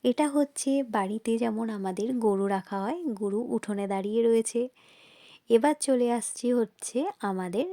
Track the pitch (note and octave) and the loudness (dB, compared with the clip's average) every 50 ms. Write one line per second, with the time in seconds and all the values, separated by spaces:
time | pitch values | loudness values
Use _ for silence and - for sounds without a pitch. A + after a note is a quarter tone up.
0 | - B3 B3 - D4+ D4 C#4 D4 C#4+ C#4+ _ - - C4+ C4+ C#4 C#4 A#3 G#3+ G#3+ | 2 2 2 2 0 2 4 2 2 2 _ -6 -2 0 0 0 0 0 -2 -2
1 | G3 F#3+ G#3 A3 _ A3+ A3+ A3+ A#3+ A3+ G#3+ A3 A3+ A3+ G#3+ G3+ F#3+ F#3+ F#3 F#3 | -2 -2 -4 -4 _ -2 0 0 0 -2 -2 -2 -4 -4 -4 -4 -4 -4 -2 -2
2 | G#3 A#3+ C4 A#3+ A3 G#3+ G3 F#3+ G3 G3 G3 F#3+ F#3+ - G3+ G3 G3 G#3+ D#4 F4+ | -2 -2 -2 2 2 2 2 2 2 0 0 -2 -2 -4 -6 -4 -4 -4 -4 -4
3 | E4+ D4+ A3 G3 G#3+ G3+ G3 G#3+ B3 - A#3+ A3 - - G#3 G3+ G3+ F#3+ G3 G3 | -4 -6 -4 -4 -4 -2 -2 -2 -2 -2 -4 -4 -2 -4 -4 -4 -2 -2 -2 -4
4 | F#3+ G#3 G#3+ A#3 A3+ A#3 A3+ A3+ A3+ - - A#3 B3 B3+ _ _ _ _ - _ | -2 0 0 2 4 4 4 4 2 0 -2 -2 -4 -4 _ _ _ _ -20 _
5 | - - - _ - - - - _ _ A3+ A3+ A3+ D4 D4+ D4 - - C4 B3 | -20 -20 -20 _ -20 -20 -20 -20 _ _ 4 6 6 4 2 2 0 0 2 2
6 | A#3+ A#3+ A#3+ A#3 A3+ - - - - A#3+ B3 B3 A3+ - _ _ - - - B3 | 2 2 0 -2 -2 -6 -8 -4 0 0 2 2 0 -2 _ _ -14 -4 -2 -2
7 | D4+ G4 - _ - G3+ F#3+ F#3 F#3 F3+ F3 G#3+ D4+ F#4 | -2 -2 -4 _ -4 -4 -2 -2 -4 -4 -2 -4 -4 -4